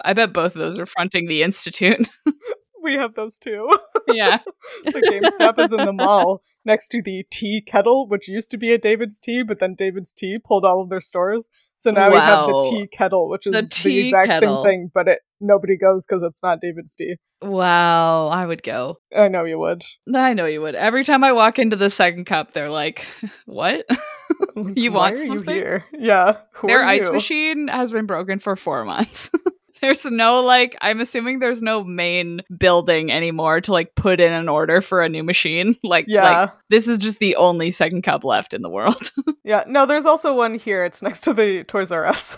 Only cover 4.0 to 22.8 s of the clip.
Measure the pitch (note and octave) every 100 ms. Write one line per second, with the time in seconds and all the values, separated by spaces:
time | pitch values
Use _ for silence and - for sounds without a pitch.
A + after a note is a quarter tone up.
4 | - A3+ G3+ G#3+ - - - A#4 D#4 C#4
5 | - G3 - - D#4 A3 G#3+ A3 G3+ G3
6 | F#3+ G3+ B3 - _ _ A3 G#3+ - A#3+
7 | G3+ F#3+ - - G#3 G#3+ G#3 G#3+ A3 C4
8 | A#3 G3+ F#3+ G3+ - G#3+ A3+ A#3 G#3+ A3
9 | A3+ - - A#3+ A3 G3+ F#3 F#3 F#3+ F#3
10 | F3+ - F#3+ A3 - G3+ F#3+ F3+ F#3 F#3
11 | - F3+ F#3 A3+ - _ _ - A#3 G3+
12 | G3 F3+ D#3 D#3+ D3 C3+ C3+ A3 G3+ -
13 | F#3+ F#3 E3 G3 G3+ A3 A3 - G3 B3
14 | B3 F#3+ F#3+ E3 G#3 - G#3 F#3+ F3 F#3
15 | F3+ - - _ G3+ G3+ F#3+ F#3 F#3+ F#3+
16 | - F#3+ E3+ - F#3 E3 F3 E3 E3+ -
17 | F3 F3 _ _ G3+ F#3+ F3+ F3 E3+ E3+
18 | E3 E3 D#3 F3 F3 E3 - A2 C3 E3
19 | _ G#3+ G3+ F#3 E3 D#3+ E3 F3 - -
20 | - C4 C4 A3 E3 D3+ D#3 B2+ G#3+ B3
21 | C4+ C#4 C4+ A#3+ A3 A3 A3+ G#3 G3+ -
22 | F3+ F3 F3+ D#3+ D3 D#3 D3 D#3